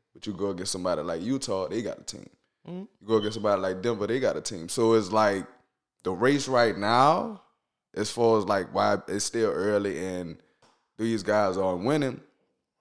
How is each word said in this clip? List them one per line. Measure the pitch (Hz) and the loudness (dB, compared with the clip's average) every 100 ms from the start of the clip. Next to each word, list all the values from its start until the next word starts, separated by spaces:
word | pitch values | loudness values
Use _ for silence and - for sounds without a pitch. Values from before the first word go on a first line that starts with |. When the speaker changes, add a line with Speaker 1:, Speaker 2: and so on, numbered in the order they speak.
| _ | _
Speaker 1:
but | - 107 | -16 -10
you | |
go | 90 98 | -4 -4
against | 90 92 | -4 -6
somebody | 95 90 80 | -4 -2 -2
like | 82 82 | -2 -4
Utah, | 104 135 - 95 92 | -4 -4 -2 -4 -2
they | 107 | -4
got | - - | -6 -8
a | |
team. | - - - _ _ _ - | -12 -14 -16 _ _ _ -14
Speaker 2:
Mm-hmm. | 180 196 _ | -14 -14 _
Speaker 1:
You | 101 | 0
go | 110 | 0
against | 104 107 | 0 -4
somebody | 104 98 | 0 0
like | 95 92 | 0 -2
Denver, | 120 113 104 | -2 -2 -2
they | 127 | 0
got | 127 73 | 0 -2
a | |
team. | - 95 85 | -6 -10 -8
So | - 113 113 | 0 4 4
it's | 95 | 4
like | 107 107 98 87 - _ _ _ _ | 2 4 2 -6 -14 _ _ _ _
the | 92 | -6
race | 90 123 143 131 | 0 2 2 2
right | 127 117 95 | 2 4 2
now, | 104 120 139 - 226 202 _ _ _ _ _ | 2 6 6 4 -2 -10 _ _ _ _ _
as | - 107 | -6 -6
far | - 117 110 | 2 4 4
as, | 95 | 2
like, | 98 78 | -2 -2
why | 101 104 98 - | 0 2 0 -2
it's | 101 - | -4 -2
still | 117 107 | 0 0
early | 71 98 104 101 80 92 | 0 0 2 0 -4 -6
and | 92 87 80 _ _ _ _ _ - | -6 -8 -12 _ _ _ _ _ -6
these | 113 110 | -2 -2
guys | 92 107 101 92 | 0 2 2 2
aren't | 95 90 | 0 0
winning. | 110 151 135 - - _ _ _ _ _ | 0 0 0 -6 -16 _ _ _ _ _